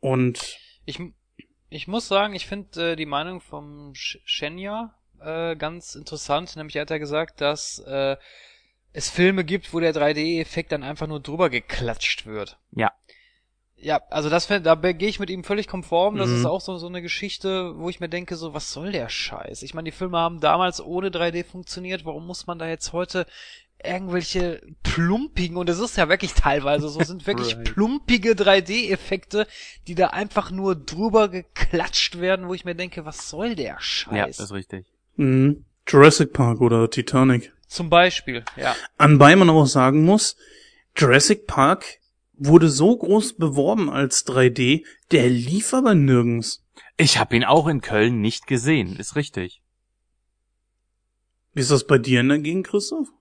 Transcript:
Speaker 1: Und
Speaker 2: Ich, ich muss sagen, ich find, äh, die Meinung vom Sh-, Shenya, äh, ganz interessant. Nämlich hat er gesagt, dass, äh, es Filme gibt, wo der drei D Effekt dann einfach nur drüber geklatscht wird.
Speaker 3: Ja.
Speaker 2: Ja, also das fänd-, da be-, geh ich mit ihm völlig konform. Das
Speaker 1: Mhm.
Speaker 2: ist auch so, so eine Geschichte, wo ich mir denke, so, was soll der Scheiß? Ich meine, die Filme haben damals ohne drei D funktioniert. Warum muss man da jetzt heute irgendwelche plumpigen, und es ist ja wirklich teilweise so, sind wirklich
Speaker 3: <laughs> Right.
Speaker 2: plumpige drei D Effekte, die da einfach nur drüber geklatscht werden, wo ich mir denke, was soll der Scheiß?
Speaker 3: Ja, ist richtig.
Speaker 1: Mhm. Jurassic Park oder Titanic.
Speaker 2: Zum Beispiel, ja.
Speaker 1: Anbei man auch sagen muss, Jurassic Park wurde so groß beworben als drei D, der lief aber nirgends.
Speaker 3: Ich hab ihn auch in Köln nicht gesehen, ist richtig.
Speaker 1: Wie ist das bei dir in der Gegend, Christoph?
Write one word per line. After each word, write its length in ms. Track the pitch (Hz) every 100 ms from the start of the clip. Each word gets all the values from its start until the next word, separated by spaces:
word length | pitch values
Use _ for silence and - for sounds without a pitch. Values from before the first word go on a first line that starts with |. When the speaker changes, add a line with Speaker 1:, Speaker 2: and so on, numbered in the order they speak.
Speaker 1:
Und 580 | 135 127 123 120 - - _ _
Speaker 2:
Ich, 160 | - 139 175 _ _ _ - _ _
ich 180 | 151 160
muss 220 | 214 -
sagen, 260 | 196 208
ich 140 | 190 -
find, 280 | 202 190 160
äh, 200 | 170 160
die 100 | 156
Meinung 340 | 143 165 185
vom 540 | _ 151 147 147 147
Sh-, 240 | 135 - -
Shenya, 680 | - - 147 170 196 214 226 _ _ _
äh, 340 | 156 160 165
ganz 400 | 160 151 175 -
interessant. 640 | - 127 156 - 147 175 -
Nämlich 200 | 151 143
hat 140 | 151
er 80 | 160
gesagt, 420 | 151 151 165 _
dass, 380 | 143 151 - - -
äh, 300 | 139 135 135 _ - _ _ _ _ _
es 160 | - -
Filme 360 | - 180 190
gibt, 280 | 160 190 -
wo 60 | 170
der 140 | 170
drei 200 | 156 147
D 280 | 151 160 165
Effekt 320 | 160 - 165
dann 100 | 151
einfach 240 | 135 151 156
nur 140 | 151
drüber 280 | 139 156 175
geklatscht 760 | 123 - - 120 110 - - 110
wird. 320 | 107 98 _ _
Speaker 3:
Ja. 180 | - 110 _ _ _ _ _ _ _ _ _
Speaker 2:
Ja, 180 | 143 156 _
also 180 | 151 151
das 180 | 165 -
fänd-, 200 | 202 160
da 80 |
be-, 200 | 160 185
geh 120 | 170 202
ich 140 | 208
mit 100 | 202
ihm 120 | 190
völlig 240 | 170 202 202
konform. 500 | 185 - 170 196 208
Das 120 | 120
Speaker 1:
Mhm. 80 | 120
Speaker 2:
ist 80 |
auch 160 | 131 185
so, 160 | 185 180
so 100 | 170
eine 160 | 180
Geschichte, 680 | 170 - 202 - 190 190 180 156
wo 120 | 170
ich 120 | 180
mir 80 | 170
denke, 280 | 175 180 170
so, 160 | 160
was 200 | 151 -
soll 200 | - 175
der 160 | 190 113
Scheiß? 540 | - - - - -
Ich 100 | 135
meine, 160 | 160 160
die 60 | -
Filme 220 | 185 170
haben 220 | 165 170
damals 420 | 151 165 180 -
ohne 280 | - 180 190
drei 200 | 180 170
D 140 | 165
funktioniert. 600 | 175 180 175 - 180 185
Warum 220 | 160 147 170
muss 200 | 180 -
man 120 | 170
da 100 | 165
jetzt 240 | 165 -
heute 340 | 170 180 185 170 - - - _ _
irgendwelche 760 | - 180 190 175 165 180 180 160 - 156
plumpigen, 720 | - - 170 214 302 - 180 175
und 140 | 175
es 80 | 175
ist 180 | 202 -
ja 140 | 160
wirklich 240 | 185 185
teilweise 560 | - 151 143 139 147 151
so, 120 | 147
sind 240 | 156 180 -
wirklich 300 | 202 120 113
Speaker 3:
<laughs> 0 |
Right. 160 | 117
Speaker 2:
plumpige 640 | - 220 285 - 240 202 208
drei 240 | 202 196
D 300 | 175 220 214
Effekte, 560 | 190 - 196 _ 208 214 - - - -
die 80 |
da 140 | 175 180
einfach 420 | - 202 - 196
nur 260 | 185 190 170
drüber 520 | 131 156 220 214 208
geklatscht 920 | 180 180 - - 170 - - - 175
werden, 280 | 180 190 180
wo 40 |
ich 140 | 180 175
mir 80 |
denke, 320 | 170 180 175 156
was 240 | - -
soll 240 | 156 226
der 260 | 196 117 65
Scheiß? 560 | - - - 104 76 -
Speaker 3:
Ja, 60 |
ist 80 | 101
richtig. 320 | 98 92 98 92 _ _ -
Speaker 1:
Mhm. 480 | 139 131 135 143 - _ -
Jurassic 460 | 143 147 151 147
Park 260 | - 120 110
oder 300 | 120 117 113
Titanic. 640 | - 117 135 131 123 - _ _
Speaker 2:
Zum 220 | - 170
Beispiel, 560 | 170 180 - - 123 113 -
ja. 200 | 127 123 - _
Speaker 1:
Anbei 360 | 147 147 143 185
man 120 | 175
auch 160 | 160
sagen 400 | 139 139 127 147
muss, 320 | 160 208 - - - - _ _ _
Jurassic 520 | - 143 135 147 208 -
Park 380 | - 135 196 - - _ _ _
wurde 340 | _ 139 165 160
so 280 | 131 175 240
groß 380 | 165 208 214
beworben 560 | - 165 139 143 214 160
als 340 | 135 139 -
drei 240 | - 131 127
D, 360 | 120 123 156 - - _
der 180 | 165 123
lief 440 | 123 123 185 220
aber 220 | 262 254
nirgends. 720 | 190 139 127 120 117 110 - _ - - -
Speaker 3:
Ich 220 | 123 -
hab 140 | -
ihn 120 | 117
auch 220 | 113 151 156
in 140 | 143
Köln 400 | - 107 113 120
nicht 260 | 107 - -
gesehen, 500 | 131 123 156 90 92
ist 180 | 101
richtig. 480 | 147 143 - 90 - _ _ _ _ _ _ _ _ _ _ _ _ _ _ _ _ _ _ _
Speaker 1:
Wie 60 | -
ist 100 | 127
das 160 | 139 -
bei 120 | 135
dir 220 | 120 123
in 80 | 127
der 100 | 147
Gegend, 280 | 151 180 185
Christoph? 420 | 202 202 320 285 _